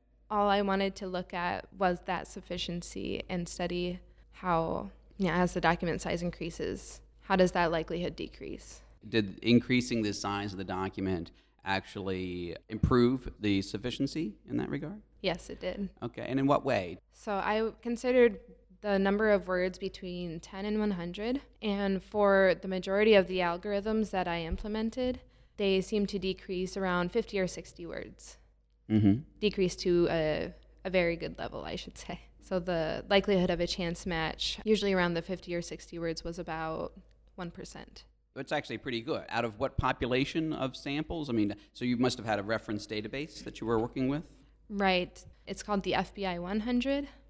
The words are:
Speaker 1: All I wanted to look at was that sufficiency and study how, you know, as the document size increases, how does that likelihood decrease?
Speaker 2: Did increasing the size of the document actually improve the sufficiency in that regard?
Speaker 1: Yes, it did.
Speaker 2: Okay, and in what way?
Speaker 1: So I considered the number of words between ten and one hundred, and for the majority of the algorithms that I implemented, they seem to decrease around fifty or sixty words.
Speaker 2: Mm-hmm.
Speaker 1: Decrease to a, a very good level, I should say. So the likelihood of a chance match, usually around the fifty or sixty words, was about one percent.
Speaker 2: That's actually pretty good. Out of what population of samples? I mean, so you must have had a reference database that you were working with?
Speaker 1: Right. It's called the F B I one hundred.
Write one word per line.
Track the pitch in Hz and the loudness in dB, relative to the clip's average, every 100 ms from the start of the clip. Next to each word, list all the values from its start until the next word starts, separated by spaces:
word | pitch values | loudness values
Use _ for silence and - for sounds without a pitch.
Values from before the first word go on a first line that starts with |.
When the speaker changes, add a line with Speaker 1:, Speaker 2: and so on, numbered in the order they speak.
| _ _ _ | _ _ _
Speaker 1:
All | 214 202 | 2 4
I | 196 | 4
wanted | 202 196 196 190 | 4 2 0 -2
to | 190 | -6
look | 180 180 180 | -6 -6 -4
at | 175 98 - 190 | -2 -4 -8 0
was | 190 180 - | 2 2 -2
that | 175 - | -4 -4
sufficiency | 196 - 175 - 175 - - 95 - - | -12 -10 -8 -6 -6 -6 -6 -6 -6 -6
and | 180 170 | -6 -6
study | - 175 180 180 180 - - - | -6 -4 -2 -4 -6 -12 -20 -20
how, | - 185 165 165 - 196 - - - | -10 0 0 0 -4 -6 -14 -20 -2
you | 190 | 2
know, | |
as | 170 180 | 4 2
the | 180 | 4
document | 165 175 175 - | 2 2 0 -2
size | - 175 | -2 -2
increases, | 175 - 165 - 113 - - - - - | -4 -6 -10 -6 -6 -6 -10 -16 -20 -20
how | - 190 | 0 4
does | 185 | 6
that | 180 170 | 6 2
likelihood | 165 160 170 175 - | 0 -2 -4 -4 -6
decrease? | - - - - - - - - 107 | -10 -8 -12 -12 -14 -18 -20 -20 0
Speaker 2:
Did | 113 101 - | 0 0 -2
increasing | 110 120 117 127 120 117 | 6 6 6 0 2 0
the | 104 | -2
size | 98 101 101 104 | -2 -4 -4 -4
of | 92 | -6
the | |
document | 95 92 95 - 95 90 82 - _ _ | -6 -4 -4 -2 0 0 -4 -14 _ _
actually | 95 98 - 104 95 92 92 90 87 80 - | -2 -2 -2 -8 -4 -2 -4 -4 -6 -10 -10
improve | 107 - 123 120 131 - - | 0 6 8 8 4 -4 -2
the | 107 98 | 2 2
sufficiency | 98 104 123 - 135 - 175 - - | 2 -4 -6 -2 -2 -2 -6 -8 -6
in | 117 | -4
that | - | -2
regard? | 143 151 208 - - | -4 -6 -12 -18 -6
Speaker 1:
Yes, | 190 180 - | -4 -4 -6
it | - | -8
did. | 185 185 196 - | -8 -6 -8 -8
Speaker 2:
Okay, | - - - | -10 -8 -4
and | 135 | 0
in | 135 | 4
what | 143 | 2
way? | 139 113 90 92 _ | 2 0 -2 -8 _
Speaker 1:
So | - - | -14 -6
I | 196 - 214 220 - | -2 0 0 -2 -4
considered | 233 233 254 254 240 190 - - _ - | -6 -4 2 6 6 6 -10 -20 _ -8
the | 208 196 | 0 4
number | 196 202 220 | 4 4 6
of | 202 175 | 4 4
words | 180 185 185 | 0 0 -2
between | 190 - 185 180 180 160 | -8 -8 -10 -6 -6 -8
ten | - 190 208 | -10 -6 -2
and | 214 | 0
one | 214 | 0
hundred, | 185 175 175 220 269 - _ | -2 -4 -6 -4 -4 -6 _
and | 214 202 202 190 | -2 0 2 0
for | - 214 202 196 190 170 | -2 4 6 8 6 4
the | 185 | 0
majority | 185 185 196 220 208 | -4 0 4 8 8
of | 175 | 8
the | 185 | 2
algorithms | 175 175 208 202 208 220 208 | 0 -2 -2 -2 0 0 0
that | 190 180 | 0 -2
I | 170 | -2
implemented, | 165 180 214 214 220 240 254 254 - - - - | -2 -4 -4 -2 -2 -2 -2 -4 -8 -20 -20 -2
they | 196 190 | 2 2
seem | 185 214 202 | 2 0 0
to | 202 | -2
decrease | 190 180 - 185 185 196 | -2 -4 -4 -4 -4 -2
around | 190 180 180 | 0 2 2
fifty | 233 220 202 | 0 -2 0
or | 180 | -2
sixty | - 175 - 170 | -2 -14 -14 -10
words. | - - - - - _ _ _ _ - | -10 -10 -14 -18 -20 _ _ _ _ 0
Speaker 2:
Mm-hmm. | 107 104 110 - - | 6 6 6 0 -2
Speaker 1:
Decrease | 208 - 180 - | -2 2 -2 0
to | 185 175 170 | 2 4 4
a, | 165 156 156 170 - - - | 2 0 -2 -4 -10 -20 -14
a | 190 | -2
very | 180 170 170 | 0 2 0
good | 170 165 | -6 -8
level, | - - 76 | -8 -8 -8
I | - | -8
should | - - | -10 -14
say. | - 170 - - | -12 -12 -14 -20
So | - 185 | -4 -4
the | 175 170 156 - - | 0 0 0 -4 4
likelihood | 202 196 190 180 | 4 6 4 4
of | 170 | 2
a | 175 | 0
chance | - 175 175 196 | -2 -4 -4 -4
match, | 165 160 - - - | -2 -4 -4 -6 -4
usually | 214 214 202 | 2 2 4
around | 185 175 170 | 4 4 0
the | |
fifty | 170 180 - 175 | -2 -8 -4 -6
or | |
sixty | 165 160 - 170 | -6 -10 -12 -6
words, | 165 160 | -4 -4
was | 170 170 | -8 -8
about | 170 160 160 160 - - - - - | -6 -6 -4 -4 -6 -10 -20 -20 -20
one | - 175 | -10 -10
percent. | 185 - - - - - _ _ - | -10 -14 -14 -16 -18 -20 _ _ -12
Speaker 2:
That's | 135 | -4
actually | 151 - 113 | -4 -4 -8
pretty | 139 120 | -4 -4
good. | 120 123 - | -2 -4 -4
Out | 113 117 | -2 -2
of | 104 | -2
what | 131 - | -2 0
population | 131 131 123 127 139 165 160 | 0 0 0 2 2 0 -2
of | 147 131 - | -2 -4 -6
samples? | 143 143 156 170 143 | -6 -4 -4 -6 0
I | |
mean, | 117 104 101 - | 2 2 0 -12
so | - | -4
you | 123 120 | 0 2
must | 131 - | 2 0
have | 104 | 0
had | 104 | -2
a | |
reference | 101 110 - 104 - | 0 -2 -2 -6 -4
database | 107 107 135 156 - - | -6 -4 -8 -8 -10 -14
that | - | -8
you | 113 | 0
were | 117 | 0
working | 117 135 131 | 0 0 0
with? | 147 - - - _ _ | -2 -6 -18 -20 _ _
Speaker 1:
Right. | 202 190 185 180 - - - - | -2 2 2 0 -10 -20 -20 -12
It's | 185 | -10
called | - 202 | -2 -2
the | 185 160 | 0 0
F | 190 | 0
B | - 190 | -4 -4
I | 175 | -4
one | 175 214 | -4 -4
hundred. | 220 247 254 277 285 - | 0 0 0 -2 -4 -12